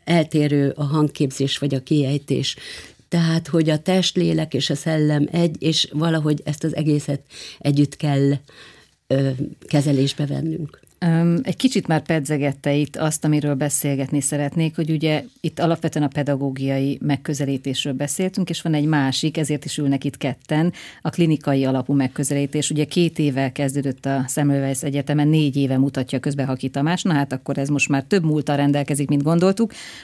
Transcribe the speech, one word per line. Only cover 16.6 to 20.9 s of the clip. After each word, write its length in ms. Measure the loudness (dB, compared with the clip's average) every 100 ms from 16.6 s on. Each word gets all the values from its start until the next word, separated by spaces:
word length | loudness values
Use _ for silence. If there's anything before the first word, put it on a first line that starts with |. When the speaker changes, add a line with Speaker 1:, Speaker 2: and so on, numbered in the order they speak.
| -2 0 0 -2
Speaker 2:
megközelítésről 920 | -2 -2 -2 -4 -2 -2 -4 -4 -4
beszéltünk, 560 | -4 -4 -2 -2 -2 -2
és 120 | -2
van 120 | 0
egy 120 | 0 2
másik, 520 | 2 2 0 -2 -2
ezért 280 | -2 -2 -4
is 120 | -2
ülnek 260 | 0 0
itt 140 | -2 -4
ketten, 560 | -4 -6 -2 0 0 -2 -12